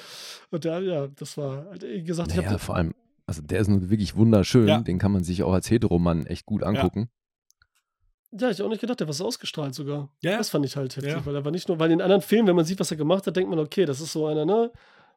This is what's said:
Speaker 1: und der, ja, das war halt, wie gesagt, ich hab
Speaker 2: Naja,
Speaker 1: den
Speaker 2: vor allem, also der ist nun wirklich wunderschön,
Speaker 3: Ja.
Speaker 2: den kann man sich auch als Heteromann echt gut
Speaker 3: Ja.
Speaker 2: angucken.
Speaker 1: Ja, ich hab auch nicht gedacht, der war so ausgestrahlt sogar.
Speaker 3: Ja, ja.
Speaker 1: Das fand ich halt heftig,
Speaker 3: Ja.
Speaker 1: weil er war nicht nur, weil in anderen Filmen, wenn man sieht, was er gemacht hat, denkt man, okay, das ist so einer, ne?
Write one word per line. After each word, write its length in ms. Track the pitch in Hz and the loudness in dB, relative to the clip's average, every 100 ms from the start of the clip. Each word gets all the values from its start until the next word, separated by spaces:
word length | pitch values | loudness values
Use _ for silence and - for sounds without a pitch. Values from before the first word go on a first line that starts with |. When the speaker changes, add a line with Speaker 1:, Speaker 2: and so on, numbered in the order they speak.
| - - - - - | -18 -18 -18 -18 -10
Speaker 1:
und 140 | 170 | -6
der, 160 | 165 165 | -4 -4
ja, 260 | 190 160 139 143 | -2 -2 -4 -8
das 220 | 147 - | -12 -8
war 300 | 139 135 170 | -8 -8 -12
halt, 140 | 180 | -14
wie 180 | 220 208 | -10 -8
gesagt, 280 | 160 170 170 | -4 -4 -2
ich 60 | 185 | -2
hab 80 | 95 | 0
Speaker 2:
Naja, 120 | 101 | -2
Speaker 1:
den 20 | |
Speaker 2:
vor 160 | - - | -2 -2
allem, 180 | 82 - _ _ - | -2 -4 _ _ -10
also 160 | 85 | -10
der 160 | 76 90 | -4 0
ist 80 | 101 | 4
nun 240 | 98 90 | 2 2
wirklich 240 | 107 92 - | 0 0 2
wunderschön, 520 | 113 107 92 127 107 | 6 6 6 6 6
Speaker 3:
Ja. 140 | 104 | 4
Speaker 2:
den 160 | 113 90 | 2 0
kann 140 | 101 | 2
man 120 | 101 | 2
sich 200 | 85 92 | 0 0
auch 100 | 78 | 2
als 160 | 92 - | 2 2
Heteromann 560 | 117 107 87 85 85 80 | 2 4 2 2 0 -2
echt 220 | 87 - | -8 -6
gut 140 | 104 | -4
Speaker 3:
Ja. 60 | - | 0
Speaker 2:
angucken. 420 | 113 90 95 120 _ _ _ _ _ _ _ _ _ _ _ _ | 0 0 0 -6 _ _ _ _ _ _ _ _ _ _ _ _
Speaker 1:
Ja, 180 | 202 247 | -4 -2
ich 100 | 180 | -2
hab 60 | 202 | -4
auch 40 | |
nicht 120 | 220 | -4
gedacht, 180 | 226 240 | -4 -4
der 80 | 156 | -4
war 60 | |
so 120 | 143 202 | -4 -6
ausgestrahlt 480 | 247 - - 143 | -6 -8 -6 -6
sogar. 360 | 131 143 147 143 _ | -6 -6 -6 -8 _
Speaker 3:
Ja, 100 | 160 | -2
ja. 60 | 214 | -2
Speaker 1:
Das 120 | 214 | -2
fand 160 | 156 139 | -2 -2
ich 100 | 147 | -4
halt 200 | 131 139 | -8 -6
heftig, 140 | 139 | -6
Speaker 3:
Ja. 120 | 151 139 | -6 -6
Speaker 1:
weil 100 | 143 | -6
er 100 | 143 | -4
war 60 | |
nicht 160 | 175 - | -4 -4
nur, 100 | 170 | 0
weil 120 | 165 | 2
in 100 | 165 | 2
anderen 200 | 185 196 | 4 2
Filmen, 260 | - 214 208 | 4 4 6
wenn 80 | 175 | 4
man 100 | 160 | 2
sieht, 140 | 190 | -2
was 120 | - | -4
er 60 | 156 | -2
gemacht 280 | 151 190 190 | 2 2 0
hat, 100 | 175 | -2
denkt 140 | 190 | 0
man, 100 | 170 | -2
okay, 260 | 151 - 165 | -2 0 0
das 160 | 131 | -2
ist 100 | 160 | -6
so 140 | 165 151 | -4 -2
einer, 180 | 151 151 | 0 2
ne? 260 | 220 233 - _ _ _ | 2 0 -4 _ _ _